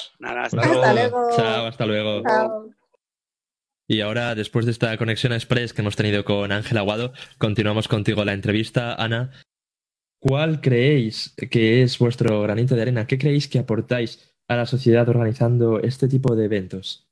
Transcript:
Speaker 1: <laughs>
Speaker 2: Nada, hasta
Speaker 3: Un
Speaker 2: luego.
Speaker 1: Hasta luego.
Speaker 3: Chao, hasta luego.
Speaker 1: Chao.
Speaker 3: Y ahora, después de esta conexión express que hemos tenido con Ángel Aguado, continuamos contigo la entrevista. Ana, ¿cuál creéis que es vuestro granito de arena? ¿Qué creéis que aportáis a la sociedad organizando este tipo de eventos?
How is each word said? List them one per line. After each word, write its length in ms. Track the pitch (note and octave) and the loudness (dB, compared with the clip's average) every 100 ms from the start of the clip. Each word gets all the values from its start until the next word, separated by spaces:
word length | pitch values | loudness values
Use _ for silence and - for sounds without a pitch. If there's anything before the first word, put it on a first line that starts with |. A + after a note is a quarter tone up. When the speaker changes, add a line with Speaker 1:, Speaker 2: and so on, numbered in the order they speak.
| - | -14
Speaker 1:
<laughs> 120 | _ | _
Speaker 2:
Nada, 240 | B2 A#2+ | -10 -6
hasta 180 | B2 - | -4 0
Speaker 3:
Un 60 | - | 2
Speaker 2:
luego. 140 | - | 4
Speaker 1:
Hasta 120 | G#3+ | 4
luego. 340 | G#3+ B3 B3 A#3+ A#3 | 2 0 0 0 0
Speaker 3:
Chao, 300 | A3+ - A2+ | 0 -2 -4
hasta 200 | - G#3+ | -4 -2
luego. 360 | G#2+ G#2+ - | -2 -2 -4
Speaker 1:
Chao. 480 | - A3 A3+ A3 A3 _ _ _ _ _ _ _ _ _ _ _ - | -2 -2 -2 -6 -14 _ _ _ _ _ _ _ _ _ _ _ -4
Speaker 3:
Y 120 | G#2+ | -2
ahora, 320 | G#2 A#2 A#2+ | -2 -4 -4
después 320 | G#2+ G#2 A#2+ A#2 | -6 -4 -2 -2
de 60 | |
esta 220 | A2+ A2+ A2 | -2 -2 -2
conexión 340 | A2+ G#2+ B2 | -4 -2 -2
express 400 | A#2 - A#2+ A#2+ | -4 -2 -2 -2
que 80 | - | -4
hemos 160 | G#2 - | -4 -2
tenido 260 | G#2+ G2+ | 2 2
con 280 | G2+ G2+ G2+ | 2 0 0
Ángel 240 | G2+ G#2+ A2+ | -2 0 0
Aguado, 380 | G2 G#2+ B2 - - - | 0 -2 -6 -10 -20 -4
continuamos 500 | A2 G#2 G#2 G#2+ - | -2 0 0 0 0
contigo 340 | A2 G#2 G#2 G2+ | -2 0 0 0
la 80 | |
entrevista. 600 | G2 G#2+ G#2+ A2 B2+ A#2+ | -2 0 -2 0 -4 -4
Ana, 360 | - A2+ A#2 C3 - _ _ _ _ _ _ _ _ | -4 -2 -2 -4 -10 _ _ _ _ _ _ _ _
¿cuál 400 | C3+ C3+ D#3+ D#3 | -2 0 0 0
creéis 760 | C3+ A#2+ C3+ C#3+ A2 - - - - | 2 4 4 2 0 -6 -12 -12 -2
que 320 | A#2 A2 B2 | 2 4 6
es 160 | B2+ - | 4 2
vuestro 440 | A#2+ - A2+ G#2+ | 0 2 0 2
granito 320 | G#2 G#2 B2+ A#2+ | 0 0 0 0
de 60 | |
arena? 240 | A#2 A#2+ A2 | 0 -2 -2
¿Qué 100 | C3 | 0
creéis 320 | C#3+ C#3+ - | 2 0 0
que 100 | B2 | -2
aportáis 760 | B2 G#2+ - B2 A2+ - _ _ - | 0 -2 -2 -4 -4 -8 _ _ -4
a 100 | A#2+ | -2
la 100 | A#2 | 0
sociedad 420 | C3 A#2+ A#2 A#2+ | 2 4 6 4
organizando 720 | A#2 A2 C3 A#2 A#2+ A#2 G#2+ | 2 0 0 2 2 2 2
este 260 | A#2+ - C3 | -2 0 0
tipo 300 | C3 C3 A2 | 2 2 0
de 80 | |
eventos? 640 | G#2+ G#2 F#2 F#2+ - - _ | 0 -2 -4 -10 -10 -14 _